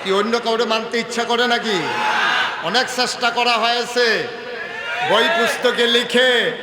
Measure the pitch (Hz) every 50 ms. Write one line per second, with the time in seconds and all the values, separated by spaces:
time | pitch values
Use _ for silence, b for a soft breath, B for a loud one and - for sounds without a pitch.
0 | - 196 196 196 208 220 226 240 233 233 226 226 240 220 226 226 220 233 233 233
1 | 226 233 - 226 240 226 240 233 247 240 240 240 - 226 208 180 151 139 123 -
2 | - - - - - - - - - - - - - 165 196 240 254 247 - -
3 | 254 247 - - 247 233 240 233 240 240 240 220 214 233 240 240 240 - - 247
4 | 240 233 214 190 151 120 - - - - - - - - - - - - - -
5 | - - - 214 233 247 330 339 339 320 277 - - 247 233 - 240 240 240 240
6 | 247 240 - 240 254 254 247 233 208 175 151 -